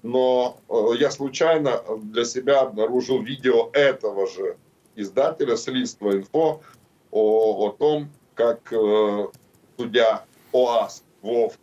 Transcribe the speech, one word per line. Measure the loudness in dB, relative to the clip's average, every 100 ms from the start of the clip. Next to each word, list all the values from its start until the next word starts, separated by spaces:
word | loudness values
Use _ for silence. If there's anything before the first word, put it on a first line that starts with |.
Но, | -2 0 2 2 0 -4 -4
э, | 0 2 2
я | 0
случайно | -2 -8 0 2 2 0 -2 -4 -10
для | -6 -4
себя | -4 -2 2 2
обнаружил | 2 0 0 0 0 -2
видео | -2 -4 2 2 2
этого | 2 2 2 -4 -2 -4
же | -4 -8 -8 _ _ _ -12
издателя | -4 0 -2 0 -2 -2
"Следство | -2 -4 -4 -4 -2
Инфо" | -2 -2 0 0 -2 -14 _ _ _ _
о, | 0 2 4 2 0 -4
о |
том, | 0 0 0 -6 _ _
как, | -2 -2 -2 -4
э, | -2 2 2 2 -2 -6 -12 _ _ _ -10
судья | -2 2 2 0 -8 _ _
оас | 0 2 0 -2 -10 _ _
Вов | -4 -2 -2 -4